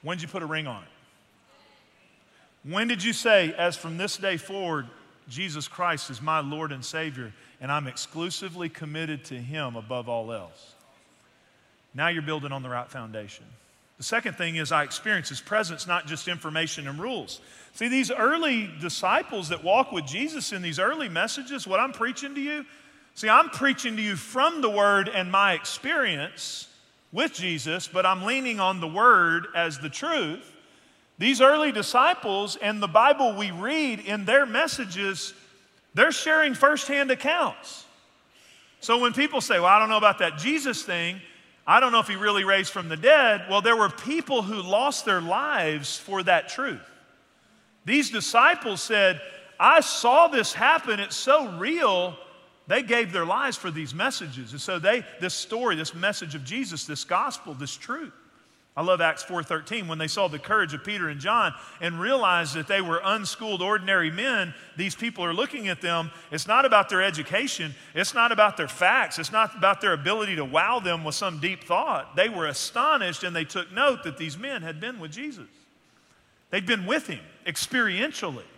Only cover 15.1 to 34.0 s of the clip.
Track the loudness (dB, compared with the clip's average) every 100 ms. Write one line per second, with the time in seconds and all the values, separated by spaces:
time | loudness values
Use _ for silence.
15.1 | -2 -2 -12 -4 -2 -2 -8 -4 -4 -4
16.1 | -10 -8 -8 -6 -4 -4 -6 -10 -8 -8
17.1 | -8 -10 -16 -18 -20 -20 -6 0 0 0
18.1 | 2 2 2 0 0 -4 -8 -8 -2 2
19.1 | 2 0 -8 -6 -4 2 4 4 -2 -6
20.1 | -6 -6 -6 -8 -6 -6 0 0 0 -4
21.1 | -2 -2 -4 -10 -10 -2 0 0 -2 -6
22.1 | -6 -10 -8 -8 -8 -12 -20 -20 _ _
23.1 | -6 6 6 6 0 -2 0 -4 -4 -4
24.1 | -6 -4 2 2 2 0 4 4 4 2
25.1 | -2 0 4 4 2 -4 -8 -2 0 0
26.1 | -2 -6 -10 -12 -12 -14 _ _ _ _
27.1 | -2 -2 -2 -4 -4 -4 -6 -2 2 2
28.1 | 2 0 -2 -2 0 0 0 -4 4 6
29.1 | 8 6 0 -2 -2 -2 -4 -10 -6 -2
30.1 | -2 -2 -6 -14 -20 _ _ _ _ _
31.1 | -2 0 6 6 8 2 0 0 4 4
32.1 | 2 -2 -2 -4 -4 -4 -2 4 6 6
33.1 | 6 2 0 -6 -4 -4 -2 -2 -4